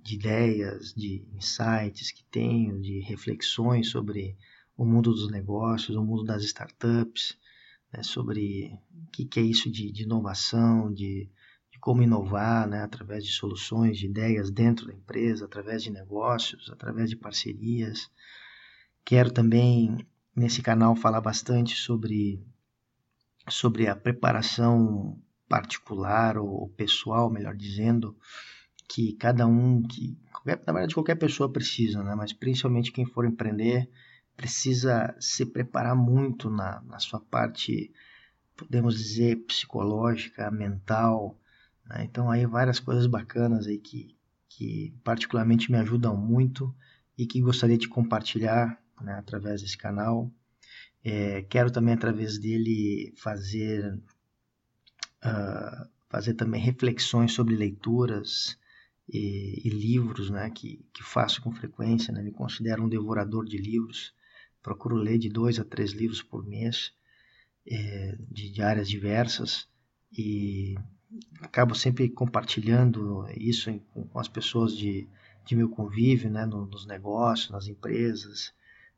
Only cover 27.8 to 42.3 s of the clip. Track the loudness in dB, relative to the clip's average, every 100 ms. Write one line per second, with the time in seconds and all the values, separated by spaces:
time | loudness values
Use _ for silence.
27.8 | 4 4 2 -6 -18 -20 -18 -20 _ _
28.8 | -8 -2 -2 0 2 4 6 6 6 4
29.8 | 2 -4 -8 -8 _ -10 -4 -4 0 0
30.8 | 0 0 0 2 0 2 -2 0 -4 0
31.8 | 0 0 -2 -4 -6 -4 -2 0 2 2
32.8 | 0 -2 -4 0 0 0 -2 0 2 2
33.8 | 0 -8 -20 _ _ -12 -8 -4 0 2
34.8 | 2 2 0 -2 -4 -2 -2 -2 -4 0
35.8 | 2 4 6 6 2 -2 -4 -4 -4 -8
36.8 | -12 -10 -8 -8 -4 0 0 -2 -4 -4
37.8 | -6 -12 -20 -20 _ _ _ -20 -2 2
38.8 | 2 0 -2 2 2 2 -2 -6 -4 -2
39.8 | -2 0 0 0 -4 -8 -6 -4 -4 -4
40.8 | -2 2 4 2 -2 -10 _ _ _ _
41.8 | -12 -8 -6 -2 2